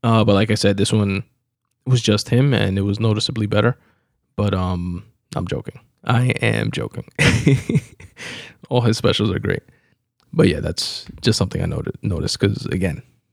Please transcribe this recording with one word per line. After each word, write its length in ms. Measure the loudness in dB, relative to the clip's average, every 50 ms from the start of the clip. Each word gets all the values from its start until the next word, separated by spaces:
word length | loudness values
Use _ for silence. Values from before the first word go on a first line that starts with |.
Uh, 220 | 4 4 4 4 4
but 100 | 4 4
like 160 | 4 4 2
I 40 | 0
said, 220 | 2 2 0 2
this 160 | 2 0 2
one 320 | 2 2 2 2 0 -2 -4 _ _ _ _ _ _ _ _ _ _ _ _
was 140 | 0 0 2
just 280 | 4 2 2 2 2 0
him, 260 | 2 2 4 4 2
and 240 | 2 2 2 0 0
it 40 |
was 180 | 0 0 0 0
noticeably 460 | 0 0 0 0 -2 -4 -2 -2 -2
better. 300 | 0 0 2 2 2 0 _ _ _ _ _ _ _ _ _ _ _ _
But, 180 | -2 -2 0 0
um, 500 | 0 -2 -2 -4 -4 -4 -6 -8 -8 -12 -16 _ _ _ _ -8
I'm 120 | -8 -6
joking. 340 | -4 -6 -8 -8 -12 -16 -16 _ _ _ _ _
I 240 | 0 0 2 2 0 0 0
am 280 | 0 0 0 0 -2 -2
joking. 380 | -4 -4 -6 -6 -8 -12 -14 -12 _ 2
<laughs> 640 | 2 2 4 4 4 4 4 4 2 0 0 0 0 -2 -20 _ -20 -20 _ -16 -14 -14 -14 -14 -16 -18 -20 _ -10 -2
All 140 | -2 0
his 140 | 2 2 0
specials 340 | 2 0 0 0 2 0 0
are 80 | -2 -2
great. 240 | -2 -4 -4 -4 _ _ _ _ _ _ _ _ _ _ _ _ _ _
But 160 | 0 2 2 2
yeah, 120 | 2 0
that's 460 | -4 -6 -4 -4 -6 -8 -8 -10 -14 -16 -20 -4
just 180 | 0 0 2 2
something 240 | 0 -2 -2 -4
I 40 | -4
noti-, 260 | -2 -4 -4 -6 -6 -10 -6
noticed 360 | -4 -4 -2 -2 -4 -4 -2 0
cause, 280 | 0 0 0 -2 -4
again, 360 | -6 -4 -2 -2 -2 -4 -4 -10 _ _ _ _ _